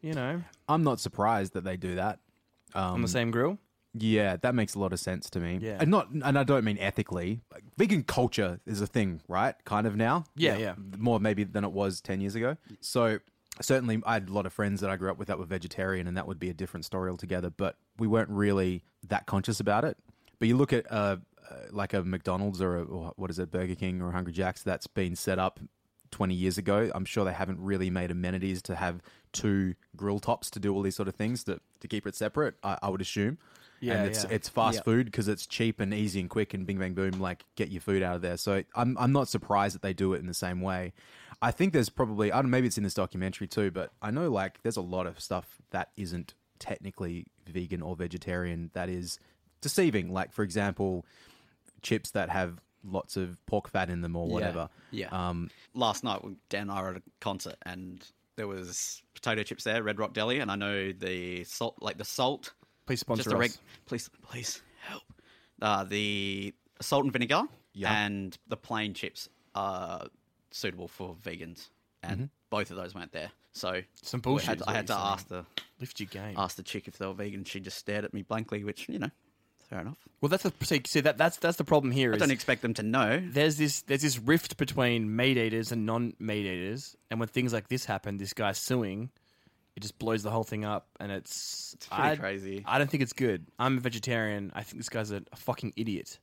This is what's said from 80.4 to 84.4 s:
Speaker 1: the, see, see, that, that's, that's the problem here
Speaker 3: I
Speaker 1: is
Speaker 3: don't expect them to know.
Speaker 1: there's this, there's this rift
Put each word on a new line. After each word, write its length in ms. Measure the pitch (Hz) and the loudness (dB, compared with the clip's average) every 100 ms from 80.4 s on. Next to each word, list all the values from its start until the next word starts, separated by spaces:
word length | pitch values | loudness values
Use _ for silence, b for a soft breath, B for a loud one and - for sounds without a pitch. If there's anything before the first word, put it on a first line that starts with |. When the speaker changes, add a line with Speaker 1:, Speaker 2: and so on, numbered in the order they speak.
Speaker 1:
the, 80 | 190 - | 0 -2
see, 180 | - 151 127 | 0 0 2
see, 140 | 160 | 4
that, 180 | 143 147 | 4 6
that's, 200 | 160 - | 2 4
that's 180 | 170 170 | 0 2
the 60 | |
problem 260 | 147 151 135 | 4 6 6
here 200 | 127 127 | 4 4
Speaker 3:
I 20 | 110 | 6
Speaker 1:
is 40 | |
Speaker 3:
don't 100 | 151 | 4
expect 320 | 131 - 123 | 4 2 2
them 120 | 120 | 2
to 80 | 117 | -2
know. 380 | 107 123 110 135 | 2 4 4 4
Speaker 1:
there's 320 | 180 139 156 147 | 2 4 4 4
this, 260 | 151 143 | 2 0
there's 200 | - 139 | 0 2
this 160 | 147 120 | 2 0
rift 400 | 113 165 | 4 4